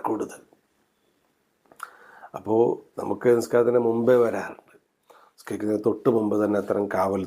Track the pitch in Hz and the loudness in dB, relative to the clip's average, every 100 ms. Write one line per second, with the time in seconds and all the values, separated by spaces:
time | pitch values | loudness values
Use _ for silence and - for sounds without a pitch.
0 | 113 107 - - - _ _ _ _ _ | -4 -4 -6 -12 -20 _ _ _ _ _
1 | _ _ _ _ _ _ _ - - - | _ _ _ _ _ _ _ -20 -20 -20
2 | - - - - 101 113 120 - - - | -20 -20 -16 -10 0 2 2 0 -10 -10
3 | 120 104 123 117 117 120 120 120 117 117 | -6 0 2 2 2 2 2 2 0 0
4 | 117 123 117 101 90 - - _ _ _ | 4 4 2 -2 -8 -14 -20 _ _ _
5 | _ - _ _ - 101 104 107 113 - | _ -20 _ _ -10 -6 -2 0 0 0
6 | - 113 107 104 104 104 98 101 101 98 | 0 2 2 0 0 0 -2 -2 -2 0
7 | 95 98 | 0 -2